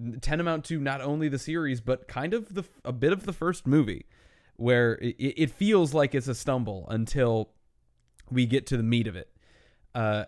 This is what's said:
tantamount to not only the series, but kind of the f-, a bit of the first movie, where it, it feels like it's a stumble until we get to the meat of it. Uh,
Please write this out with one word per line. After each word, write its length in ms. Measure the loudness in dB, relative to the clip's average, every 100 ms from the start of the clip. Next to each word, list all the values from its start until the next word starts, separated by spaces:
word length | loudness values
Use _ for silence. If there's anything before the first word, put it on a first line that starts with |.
| -10 -4
tantamount 440 | -2 0 0 -2 -4
to 140 | -4
not 220 | -2 -4
only 280 | -4 -2 -2
the 100 | -2
series, 400 | -4 -4 -2 -4
but 280 | -2 -4 -4
kind 260 | -8 -4
of 220 | -4 -4 -10
the 60 |
f-, 200 | -10 _
a 80 | -10
bit 220 | 0 2
of 120 | 2 -2
the 40 |
first 360 | -4 -2 -2 2
movie, 400 | 4 4 -2 -12 _ _ _ _ -4
where 380 | 2 4 4 2
it, 200 | -4 -4
it 320 | -4 0 -2
feels 420 | 0 4 4 4
like 220 | 4 2 0
it's 120 | -2
a 80 | -4
stumble 520 | -2 -2 -2 -6 -4
until 600 | -2 0 2 2 2 -2 _ _ _ _ _ _ _ -4
we 160 | 0 2
get 180 | 2 0
to 80 | 0
the 80 |
meat 240 | 2 2 0
of 80 | -6
it. 140 | -14 _ _ _ _ _ _
Uh, 320 | -4 0 -2